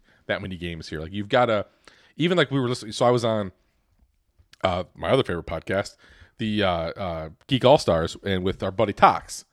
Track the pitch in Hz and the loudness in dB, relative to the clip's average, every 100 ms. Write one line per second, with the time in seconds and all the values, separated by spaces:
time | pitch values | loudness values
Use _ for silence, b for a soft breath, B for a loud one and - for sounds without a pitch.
0 | b b - 98 95 90 87 82 - 78 | b b -6 -6 -6 -8 -10 -10 -10 -10
1 | 82 101 104 127 120 107 - b b b | -8 -8 0 2 4 2 -2 b b b
2 | b - 170 180 143 135 123 123 107 104 | b -4 0 2 2 0 0 -2 -8 2
3 | 120 123 113 110 98 - _ _ _ _ | 4 4 2 -2 -4 -10 _ _ _ _
4 | _ _ _ _ _ _ 92 90 90 - | _ _ _ _ _ _ -2 -2 -6 -8
5 | 82 131 117 85 80 82 - 95 - - | 0 0 0 -4 -6 -10 -4 -4 -4 -12
6 | b b b _ 110 104 98 85 82 - | b b b _ -4 0 0 0 -4 -6
7 | 95 82 80 - - 131 127 147 - 82 | -8 -8 -10 -16 -4 4 6 6 4 2
8 | 82 - 98 95 92 - 98 95 104 - | 0 -4 -4 -2 -2 -4 -6 -2 -2 6
9 | 185 90 - - - | 4 4 -4 -16 -16